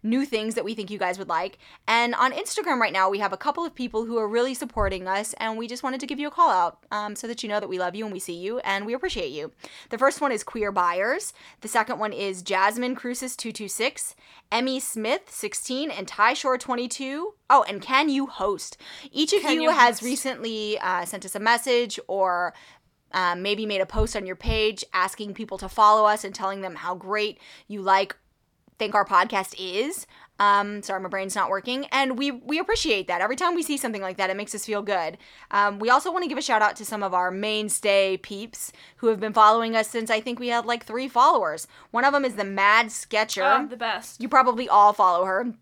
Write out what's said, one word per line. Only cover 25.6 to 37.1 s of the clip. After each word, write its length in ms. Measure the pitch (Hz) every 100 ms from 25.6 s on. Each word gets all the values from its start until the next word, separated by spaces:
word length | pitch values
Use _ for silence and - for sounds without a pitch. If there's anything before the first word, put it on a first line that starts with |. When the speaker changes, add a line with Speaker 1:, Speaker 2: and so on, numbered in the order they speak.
| 190
Speaker 1:
follow 360 | - 208 214
us 200 | 214 214
and 100 | 196
telling 260 | 196 190 196
them 140 | 190 160
how 180 | 165
great 440 | 185 190 208 214 - - - _
you 120 | 208
like, 340 | 190 190 196 - _ _ _ _ _ _
think 160 | 214
our 100 | 208 196
podcast 480 | 180 185 208 190 -
is. 480 | 185 185 277 381 - - - _
Um, 440 | 202 202 202 208
sorry, 180 | 202 196
my 80 | 185
brain's 260 | 190 190
not 140 | 202 185
working. 360 | 294 - 254 277
And 260 | 269 269 254
we, 120 | 285
we 280 | 247 233 302
appreciate 480 | 370 440 330 208 -
that. 120 | 175
Every 120 | 202
time 200 | 254 359 349
we 60 |
see 140 | 302 285
something 240 | 247 214
like 160 | 190 190
that, 100 | 190
it 60 | 190
makes 180 | 208
us 100 | 214 -
feel 160 | 208
good. 340 | 208 190 160 165 - - -
Um, 280 | 202 202 202
we 80 | 220
also 220 | 262 285
wanna 160 | 349 349
give 100 | 254
a 40 |
shout 200 | 277 226
out 140 | 208 -
to 80 |
some 180 | 214 214
of 100 | 196